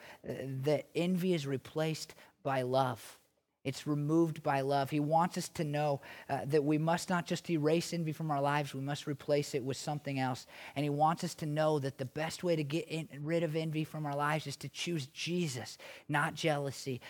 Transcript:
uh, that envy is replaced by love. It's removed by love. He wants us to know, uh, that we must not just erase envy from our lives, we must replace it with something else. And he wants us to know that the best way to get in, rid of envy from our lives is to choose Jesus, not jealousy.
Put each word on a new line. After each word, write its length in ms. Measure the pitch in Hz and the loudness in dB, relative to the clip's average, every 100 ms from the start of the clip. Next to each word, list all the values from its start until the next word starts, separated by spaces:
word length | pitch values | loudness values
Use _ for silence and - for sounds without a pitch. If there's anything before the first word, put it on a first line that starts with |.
| - - - | -12 -14 -8
uh, 60 | 123 135 135 | -6 -6 -2
that 240 | 135 143 - 147 | 2 2 0 -2
envy 380 | 175 185 185 | 0 2 2
is 140 | 170 139 | 2 0
replaced 680 | 135 - 156 160 156 - - - _ | -4 -4 -2 0 -2 -6 -16 -20 _
by 200 | 139 135 | -2 0
love. 560 | 127 127 131 117 - - _ _ _ _ | 2 4 2 0 -10 -20 _ _ _ _
It's 240 | 135 135 147 | -6 -4 -2
removed 560 | 147 147 165 170 156 | 0 2 4 4 2
by 180 | 151 139 | 0 0
love. 280 | 135 139 135 | 2 2 2
He 100 | 151 | 0
wants 380 | 147 160 175 - | 4 4 4 0
us 100 | - | -6
to 140 | - | -4
know, 380 | 156 147 151 139 - - - | -2 0 2 0 -4 -12 -4
uh, 100 | 135 120 | -4 2
that 180 | 151 | 4
we 140 | 143 151 | 4 4
must 320 | 160 170 - | 4 0 2
not 160 | 180 160 | 0 0
just 240 | 175 - | -4 0
erase 440 | 170 147 170 165 | 2 4 4 2
envy 180 | 170 156 | -2 -4
from 180 | 151 160 | -2 -2
our 120 | 143 | 2
lives, 320 | 143 147 139 | 2 2 0
we 80 | 131 | -4
must 260 | 135 143 - | -4 -4 -4
replace 480 | 143 - 147 143 143 | -4 2 2 2 -2
it 80 | |
with 140 | 123 131 | -2 -4
something 420 | - 147 - 135 | -4 -4 -4 0
else. 260 | 131 131 - - - - | 0 -2 -6 -16 -10 -2
And 80 | |
he 60 | 147 | 0
wants 340 | 143 156 165 | 4 4 4
us 100 | 175 - | -2 -4
to 100 | 156 | -2
know 340 | 151 156 151 | 2 4 4
that 180 | 135 - | 0 -4
the 80 | 127 | -6
best 380 | - 160 - | -4 -6 -2
way 120 | 180 165 | 0 2
to 80 | |
get 240 | 143 160 - | 2 -2 -4
in, 200 | 160 160 143 | -6 -8 -8
rid 200 | 147 170 | -2 0
of 140 | 165 156 | 2 0
envy 300 | 160 156 156 | -2 -2 -4
from 200 | 156 151 | -4 -4
our 100 | 143 | 0
lives 320 | 147 156 143 | 0 0 -2
is 100 | - | -8
to 120 | 143 | -10
choose 380 | - - 170 131 | -8 -4 -4 -4
Jesus, 680 | - - 175 170 123 107 - - - - | -6 -2 0 0 -2 -8 -12 -16 -14 -2
not 260 | 147 156 - | 0 0 0
jealousy. 640 | 165 143 139 - - 123 - | 2 2 0 -6 -6 -8 -8